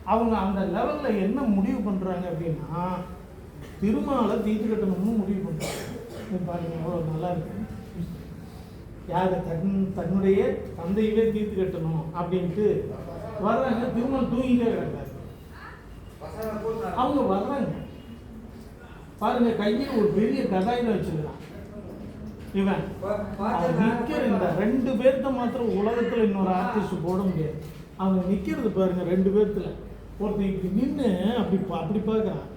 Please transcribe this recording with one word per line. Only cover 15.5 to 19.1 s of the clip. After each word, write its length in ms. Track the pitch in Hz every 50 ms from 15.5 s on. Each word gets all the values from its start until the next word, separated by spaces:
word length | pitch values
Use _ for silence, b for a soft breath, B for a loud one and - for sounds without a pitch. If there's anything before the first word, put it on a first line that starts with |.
| - - - - - - - - - - - - - - 143 - - 214 220 214 214 214 220 226 220 226 226 - -
அவங்க 400 | 226 254 277 285 277 240 196 190
வர்றாங்க. 520 | 202 - 247 285 262 220 160 156 - - - - - - - - - - - - - - - - - - - - - - - - - - -